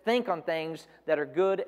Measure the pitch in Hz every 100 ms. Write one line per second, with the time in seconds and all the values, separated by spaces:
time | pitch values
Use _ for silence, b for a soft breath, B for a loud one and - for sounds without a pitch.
0 | 220 240 220 170 175 160 160 156 - b
1 | - 151 139 143 190 190